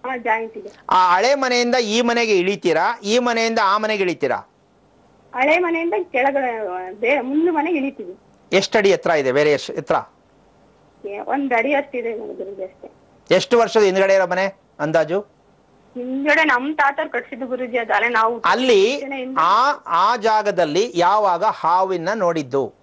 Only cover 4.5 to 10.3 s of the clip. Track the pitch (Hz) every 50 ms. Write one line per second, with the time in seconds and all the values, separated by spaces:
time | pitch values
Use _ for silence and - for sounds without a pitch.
4.5 | _ _ _ _ _ _ _ _ _ _ _ _ _ _ _ _ - 247 262 294
5.5 | 320 359 359 339 330 330 330 339 415 415 349 - - 247 262 277 277 277 262 247
6.5 | 226 220 214 185 180 180 185 185 190 208 233 233 285 311 233 254 277 302 330 359
7.5 | 320 302 294 349 359 285 262 277 269 - 208 175 185 _ _ _ _ _ _ _
8.5 | - 190 190 - - 220 202 202 180 160 - 175 165 151 135 131 127 143 147 151
9.5 | 147 135 - - - 170 139 - 165 131 - - _ _ _ _